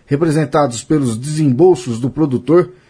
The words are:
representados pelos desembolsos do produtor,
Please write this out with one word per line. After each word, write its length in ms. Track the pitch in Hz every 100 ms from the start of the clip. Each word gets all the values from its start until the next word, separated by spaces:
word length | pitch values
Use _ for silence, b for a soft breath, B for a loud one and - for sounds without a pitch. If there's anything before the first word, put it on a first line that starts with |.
| _
representados 800 | 143 165 151 143 151 139 117
pelos 340 | - 156 127 113
desembolsos 800 | 139 151 147 123 185 175 127 113
do 120 | 127
produtor, 640 | 151 156 120 - 175 - b